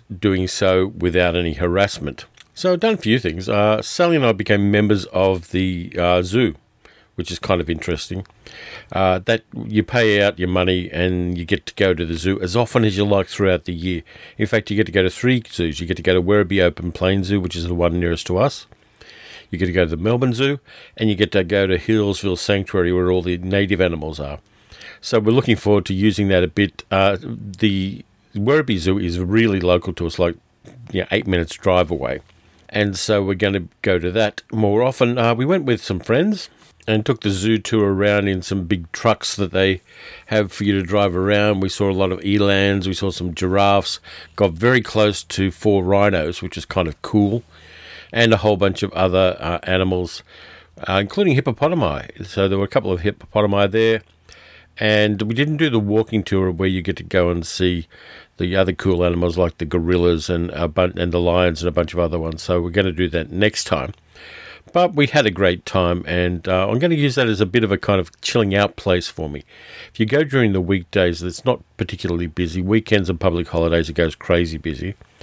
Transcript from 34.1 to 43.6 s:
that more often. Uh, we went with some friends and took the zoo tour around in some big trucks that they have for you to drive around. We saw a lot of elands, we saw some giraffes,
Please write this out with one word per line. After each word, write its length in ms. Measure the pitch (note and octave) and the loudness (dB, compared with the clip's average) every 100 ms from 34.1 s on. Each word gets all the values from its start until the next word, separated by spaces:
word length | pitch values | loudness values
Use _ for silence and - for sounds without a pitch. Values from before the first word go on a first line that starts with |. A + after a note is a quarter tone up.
that 320 | G#2 G#2+ - - | 0 0 -2 -8
more 320 | A2 G#2 G#2+ | 0 2 2
often. 340 | B2 - A#2+ B2 | 0 2 0 2
Uh, 160 | A#2 | 0
we 120 | A#2 C3+ | 2 0
went 180 | F#3 C3+ | 0 0
with 180 | A2+ | -2
some 160 | - F#2 | -2 -6
friends 500 | - B2+ G3+ G3+ - _ - _ - | 0 2 2 -2 -8 _ -20 _ -2
and 160 | A2 | 0
took 180 | G#2+ A#2 | 0 -2
the 100 | G#2 | -2
zoo 260 | F#2+ G#2+ A2+ | 0 0 0
tour 340 | - A2+ G2+ | 0 2 2
around 360 | F#2+ G#2 G#2 G2+ | 2 2 2 2
in 160 | F#2 | -2
some 220 | - G2 E2+ | -2 -4 -2
big 260 | F#2 E2 | -4 -4
trucks 440 | - A#2 G#2+ - - | 0 0 2 -2 -4
that 160 | F#2 | -2
they 300 | F#2 F#2+ F#2 - - - - - | 2 2 0 -6 -20 -20 -20 -2
have 240 | G#2+ G2 | -2 0
for 120 | - | -2
you 100 | G2+ | 0
to 100 | G2 | 0
drive 320 | F2 G#2 G2+ F2 | 0 0 0 0
around. 440 | F#2+ G#2 G#2 G2 | 2 2 2 2
We 100 | F#2+ | -2
saw 200 | - G2+ | -2 0
a 20 | |
lot 200 | F#2 F#2+ | 0 0
of 80 | F#2 | -2
elands, 680 | G2 G#2 G2+ G2 G2 G2 F#2+ | 0 2 2 2 2 2 -2
we 80 | |
saw 160 | F2+ G2 | -2 -4
some 240 | - F2+ | -4 -6
giraffes, 680 | D#2+ F#2 G2 | -4 0 2